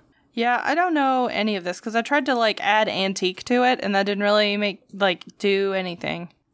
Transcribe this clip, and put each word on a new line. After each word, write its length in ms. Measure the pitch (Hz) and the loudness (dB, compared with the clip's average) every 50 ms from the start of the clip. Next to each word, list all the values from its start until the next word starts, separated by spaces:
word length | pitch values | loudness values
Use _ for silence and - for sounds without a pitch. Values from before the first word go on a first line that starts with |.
| _ _ _ _ _ _ _ | _ _ _ _ _ _ _
Yeah, 280 | 233 226 240 247 - - | -2 0 0 0 0 0
I 100 | - 294 | 0 0
don't 220 | 330 359 359 320 | 0 0 2 2
know 320 | 294 277 269 262 254 247 | 2 2 2 2 2 0
any 280 | - - - 214 214 208 | 0 0 -2 -2 0 -2
of 60 | 185 170 | -2 -4
this, 160 | 180 - - | -6 -8 -6
'cause 160 | - 226 220 | -8 -4 -4
I 60 | 233 | -4
tried 240 | 233 - 285 294 262 | -2 0 0 0 0
to, 80 | 294 254 | 0 0
like, 260 | 233 226 214 196 - | 2 2 0 0 0
add 300 | - 202 214 214 214 190 | 0 2 2 2 2 0
antique 540 | 113 175 190 196 190 - 196 180 185 - - | 0 -2 -2 -2 -2 -2 -2 -4 -4 -4 -2
to 180 | - 247 247 247 | 0 2 2 4
it, 160 | 254 254 - - | 2 2 0 0
and 100 | 196 202 | 0 0
that 120 | 196 196 | 0 0
didn't 160 | 202 202 196 202 | 0 0 0 2
really 340 | 208 208 214 208 202 202 | 2 4 4 2 2 0
make, 240 | 208 208 202 190 - _ _ - | 0 -2 -4 -4 -8 _ _ -4
like, 320 | 185 202 190 175 - - - - | 0 0 0 0 -2 -6 -16 -8
do 360 | - - 202 196 196 196 196 190 | -2 0 2 2 2 2 0 0
anything. 560 | 190 185 180 175 - - 151 160 170 175 - _ _ _ _ | -2 -4 -4 -6 -6 -6 -6 -6 -6 -8 -12 _ _ _ _